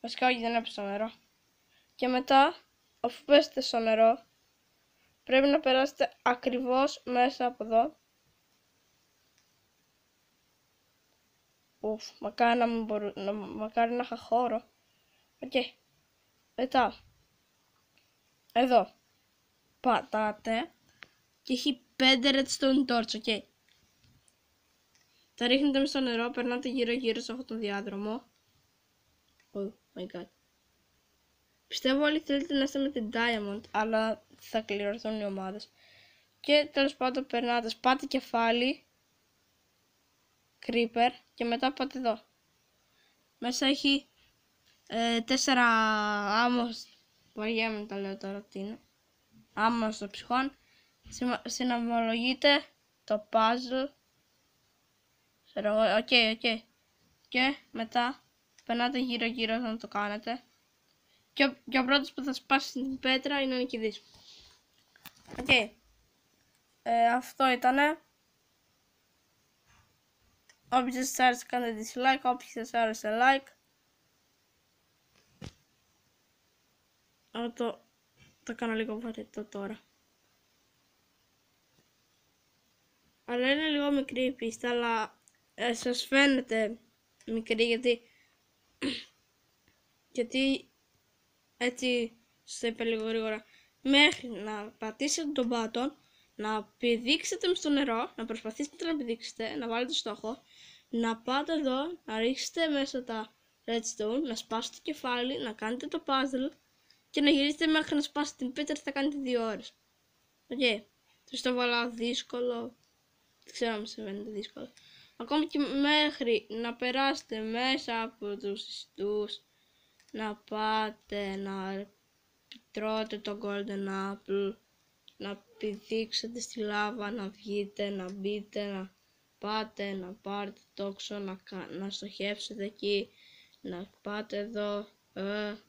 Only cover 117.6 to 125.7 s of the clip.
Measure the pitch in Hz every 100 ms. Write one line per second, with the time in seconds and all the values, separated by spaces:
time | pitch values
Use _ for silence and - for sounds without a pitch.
117.6 | 254 269 262 226 226 - 208 202 202 202
118.6 | - - - - 196 208 208 - _ _
119.6 | _ _ _ _ _ 214 220 226 - 214
120.6 | 214 220 214 214 _ 202 196 196 196 190
121.6 | 190 196 202 _ _ _ _ _ _ 226
122.6 | _ - 214 220 220 208 208 208 208 202
123.6 | 202 196 196 190 196 202 - 196 196 -
124.6 | _ _ _ _ - _ 202 196 _ -
125.6 | 214